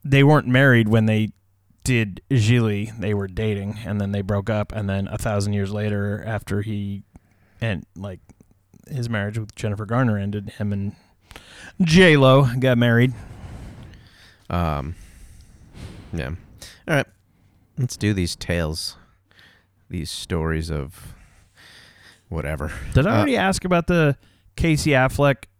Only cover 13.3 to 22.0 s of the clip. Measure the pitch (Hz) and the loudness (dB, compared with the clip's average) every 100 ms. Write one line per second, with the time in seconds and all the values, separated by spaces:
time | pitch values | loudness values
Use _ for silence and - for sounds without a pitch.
13.3 | - - - - - - - - - - | -18 -18 -16 -18 -18 -20 -20 -20 -20 -20
14.3 | _ - 87 85 71 69 90 - - - | _ -6 -2 0 -2 -6 -10 -16 -20 -20
15.3 | - - - - - - - - 82 65 | -20 -20 -20 -20 -18 -18 -18 -10 -8 -8
16.3 | 87 - - - - - 147 - _ _ | -10 -14 -20 -20 -16 -2 -2 -2 _ _
17.3 | _ _ _ _ - 127 - 107 98 87 | _ _ _ _ -6 -6 -2 -2 0 -2
18.3 | - - 85 78 80 - - _ _ _ | -4 -4 -2 -2 -6 -10 -14 _ _ _
19.3 | _ - _ _ _ _ 90 73 - - | _ -20 _ _ _ _ -10 -10 -12 -6
20.3 | 85 80 80 80 76 69 - - - - | -4 -2 -2 -4 -6 -8 -14 -20 -20 -20
21.3 | _ _ _ - - - _ | _ _ _ -20 -20 -20 _